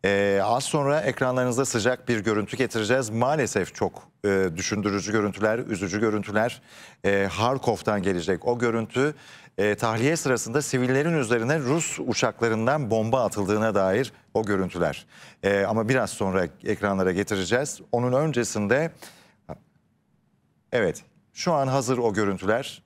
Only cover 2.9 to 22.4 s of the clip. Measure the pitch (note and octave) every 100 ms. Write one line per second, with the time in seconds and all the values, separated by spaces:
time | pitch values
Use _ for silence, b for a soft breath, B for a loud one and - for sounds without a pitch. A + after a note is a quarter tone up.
2.9 | B2+ A2+ A2+ B2 D#3 A2+ G#2 F2+ - F#2+
3.9 | - - _ G2+ G2 F#2+ D#2+ - G#2+ G#2
4.9 | G2 F#2+ G#2+ G#2 F#2+ G#2+ A#2 - G2+ F#2+
5.9 | G2+ A2 G#2+ G2+ G#2 A#2 - B B B
6.9 | B G2 G2+ G2 D#2+ A#2 C3 - G#2 -
7.9 | G#2 F#2+ F2+ E2 F2+ - A#2+ A#2 A2+ A2
8.9 | B2 C#3+ D3 B B B - G#2 G2+ A#2
9.9 | A2 C3 D#3+ C#3+ A#2+ A2+ B2+ C#3+ B2+ B2+
10.9 | C3 D#3 E3 A2+ A#2+ A#2 D#3+ B2+ D#3+ -
11.9 | - B2+ A2 A#2+ - A#2 A2+ A2+ D3+ B2
12.9 | A2 A2 C3 G#2+ - F#2+ G#2+ A2 G2+ F#2+
13.9 | G2+ C3 B B A2 G2 G2 F#2 F2+ E2
14.9 | C#2+ - B B B G2 G2+ G2 A2 A2
15.9 | C3 G2+ - G2 F#2 E2+ - - G#2 G2+
16.9 | F#2+ F#2 F2+ G#2 G2+ F2 A#2+ C#3+ - -
17.9 | A#2+ B2 B2+ D#3+ B2+ A2+ A2 G2+ B2+ D#3+
18.9 | - B B B B - - _ _ _
19.9 | _ _ _ _ _ _ _ _ B2 F#2
20.9 | - - _ _ - - D#3 C3+ C3+ A#2+
21.9 | B2+ A#2 G2 G2+ F#2+